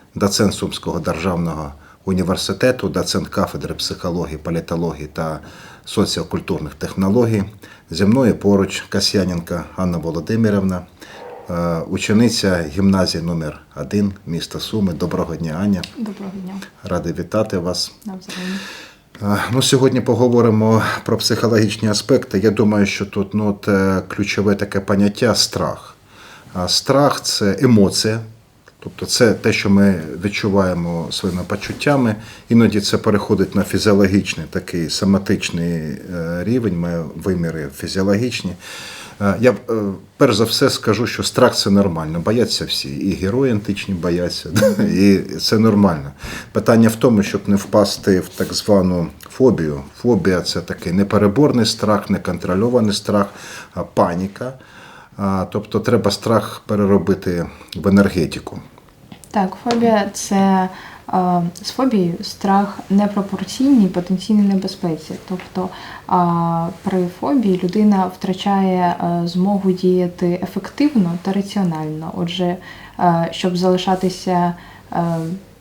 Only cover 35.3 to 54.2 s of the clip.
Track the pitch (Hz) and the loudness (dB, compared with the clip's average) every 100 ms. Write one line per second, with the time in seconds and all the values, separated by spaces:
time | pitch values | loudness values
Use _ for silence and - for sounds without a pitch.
35.3 | 98 - 87 85 85 78 - - 87 82 | -2 -2 -4 -2 -2 -4 -10 -10 -8 -6
36.3 | 87 92 123 110 87 85 85 78 78 98 | -4 -2 0 0 -2 -2 -4 -6 -6 -4
37.3 | 90 82 78 71 - 82 95 95 101 123 | -2 -2 -6 -10 -10 -6 -2 2 2 0
38.3 | - 95 87 - - - - - - 101 | -4 -8 -10 -14 -16 -16 -16 -16 -4 0
39.3 | 90 123 101 - 113 101 92 - - 139 | 4 4 2 0 -2 -2 -6 -6 2 2
40.3 | 104 110 - 135 - - 107 117 - 101 | 4 2 2 2 2 0 0 0 -4 -2
41.3 | - - - 107 101 101 80 78 82 92 | 4 4 4 2 4 4 0 -4 -4 0
42.3 | 117 107 - 82 - 69 69 92 82 95 | 0 0 -2 -6 -6 -6 -4 -4 -2 -2
43.3 | 120 135 107 104 98 - 92 87 87 87 | 0 0 0 -2 -6 -4 -4 -2 0 -2
44.3 | - 82 104 104 - 101 87 101 95 - | -6 -4 2 2 2 0 4 6 4 2
45.3 | - - 110 113 101 101 78 69 - - | -4 0 2 4 6 4 2 -6 -12 -12
46.3 | - - 104 110 113 113 110 131 104 98 | -12 -6 -2 4 6 6 4 2 4 2
47.3 | 98 - 101 - 107 101 - - 92 85 | -2 0 0 2 2 2 0 0 0 0
48.3 | - 85 - - 101 92 90 80 - - | -6 -6 -4 2 4 4 0 -4 -8 -10
49.3 | - 131 82 78 71 - - 120 107 90 | 2 4 4 0 -4 -8 -4 0 2 2
50.3 | 90 82 - - 87 90 90 101 104 104 | 0 -2 -6 -6 -8 -2 0 2 4 4
51.3 | 101 147 120 107 - 104 101 - 92 - | 4 4 4 0 0 0 0 0 -2 -2
52.3 | 85 95 92 120 123 107 101 - 101 98 | -6 -2 0 2 2 2 -2 0 0 0
53.3 | - - - - 92 85 - 95 85 | -4 -18 -18 -14 -10 -4 0 0 0